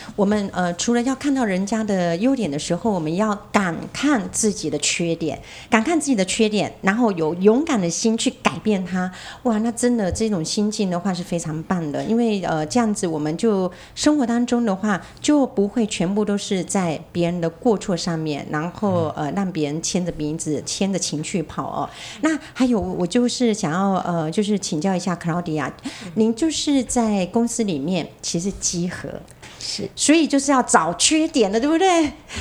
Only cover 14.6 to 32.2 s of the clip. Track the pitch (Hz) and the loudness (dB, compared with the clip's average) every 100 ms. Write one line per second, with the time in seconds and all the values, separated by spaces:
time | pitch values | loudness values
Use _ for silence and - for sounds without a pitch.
14.6 | 226 190 214 180 - - - 294 254 - | 0 0 0 -2 -4 -6 2 4 4 2
15.6 | 202 247 208 - 175 202 208 202 - 190 | 0 0 -2 0 0 0 0 -2 -2 -4
16.6 | 165 196 175 147 - 175 170 175 165 165 | -2 0 0 -2 -6 -2 0 0 -2 0
17.6 | 254 196 - 170 - 165 156 143 - 151 | 0 2 0 -2 -2 -2 -2 -4 -4 -4
18.6 | 170 - 202 180 160 - 151 180 190 160 | -4 -4 0 0 0 -2 -4 -2 -2 -2
19.6 | 147 151 - 180 175 156 151 160 160 143 | -2 -2 -2 -2 -2 -4 -4 -4 -4 -4
20.6 | - - 196 190 - 151 156 185 156 - | -4 -2 -2 -2 -2 -4 -4 -4 -4 -6
21.6 | 135 - - - - - 302 311 - - | -6 -4 -6 -8 -16 -2 -2 -2 -4 0
22.6 | 254 226 180 175 175 247 240 - 240 208 | 2 2 0 -2 0 2 2 2 0 2
23.6 | 160 170 196 185 - 170 156 165 208 208 | 0 0 2 2 0 -2 -2 0 0 0
24.6 | - 160 196 180 185 170 170 170 170 156 | -2 -2 0 0 -2 -4 -2 -2 -2 -4
25.6 | 135 - 269 - 190 165 220 226 320 294 | -4 -8 -12 -12 -6 0 2 2 0 0
26.6 | - 277 233 247 226 202 180 233 233 - | 0 2 2 0 2 2 0 0 0 0
27.6 | 214 151 143 185 - - - 175 196 - | -2 0 0 -2 -2 -8 -4 -4 -4 -4
28.6 | - 175 175 - - - - - - - | -4 -2 -4 -4 -10 -12 -14 -20 -20 -14
29.6 | - - - - - 320 285 277 277 262 | -10 -6 -8 -2 4 6 6 2 4 2
30.6 | 240 226 160 175 - 311 320 285 196 220 | 4 4 4 2 2 2 2 4 2 2
31.6 | 285 320 381 339 294 - | 2 4 4 4 2 -2